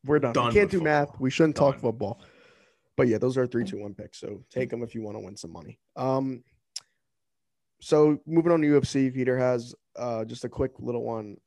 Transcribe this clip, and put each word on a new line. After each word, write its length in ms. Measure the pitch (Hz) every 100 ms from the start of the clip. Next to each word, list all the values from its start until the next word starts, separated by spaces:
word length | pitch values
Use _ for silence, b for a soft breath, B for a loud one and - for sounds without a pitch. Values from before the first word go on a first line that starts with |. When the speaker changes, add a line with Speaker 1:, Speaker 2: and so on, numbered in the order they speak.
Speaker 1:
We're 140 | 131 147
done. 160 | 131
Speaker 2:
Done 140 | 117 120
Speaker 1:
We 60 |
can't 180 | 208 202
Speaker 2:
with 80 | 190
Speaker 1:
do 20 |
math. 260 | 160 151 143
Speaker 2:
football. 140 | -
Speaker 1:
We 60 | 131
shouldn't 260 | - 160 147
talk 180 | 139 131
Speaker 2:
Done. 60 |
Speaker 1:
football. 380 | 120 113 101 - b b b b b b b -
But 100 | 127
yeah, 120 | 107
those 180 | 127 131
are 80 | 123
three, 200 | 120 104
two, 120 | 101
one 140 | 104
picks. 240 | 95 87 -
So 240 | - 101 -
take 240 | - 123
'em 80 | 117
if 140 | 117 117
you 80 |
wanna 160 | 107 107
win 180 | 95 101
some 140 | 85
money. 260 | 85 82 113 _ -
Um, 480 | 131 135 135 123 _ _ _ - _ _ _ _ _ _ _ _ _ _
so 360 | - 151 151 147 -
moving 260 | 165 165
on 80 | 170
to 60 | 151
U 100 | 147
F 80 | 135
C, 240 | 139 131
Peter 260 | 131 127 127
has, 380 | 127 123 120 - _ -
uh, 260 | 123 113
just 220 | 110 120 120
a 40 |
quick 220 | - 135 -
little 240 | 120 120
one. 320 | 117 113 104 95